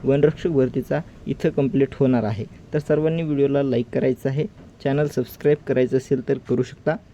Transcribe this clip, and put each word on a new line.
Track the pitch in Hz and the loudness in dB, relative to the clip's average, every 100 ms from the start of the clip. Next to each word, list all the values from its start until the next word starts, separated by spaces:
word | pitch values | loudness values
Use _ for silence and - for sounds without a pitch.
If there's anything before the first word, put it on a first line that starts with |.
वनरक्षक | 135 139 151 - 180 | 2 4 2 2 0
भरतीचा | 143 131 127 120 147 - - - | 2 2 0 -2 -4 -4 -14 -8
इथं | 139 165 | -2 -2
कंप्लीट | 147 139 135 135 - | 0 0 2 0 2
होणार | 135 127 | 2 2
आहे. | 107 104 - - - | 0 -4 -8 -14 -6
तर | 151 | -6
सर्वांनी | - 151 156 165 | 0 0 0 -2
व्हिडिओला | 160 143 139 139 | -2 0 2 2
लाईक | 139 120 120 | 0 0 -2
करायचं | - 131 127 135 | -2 0 0 -2
आहे, | 135 151 - - - | -2 -6 -8 -20 -6
चॅनल | 143 139 147 | -2 0 0
सबस्क्राईब | - 123 - 147 147 - | -2 -6 -2 0 0 0
करायचं | 127 127 131 | 0 2 0
असेल | - 131 - | 0 -4 -2
तर | 135 - | -4 -2
करू | 120 | -2
शकता. | 123 - - 160 - | -2 -4 -4 -4 -8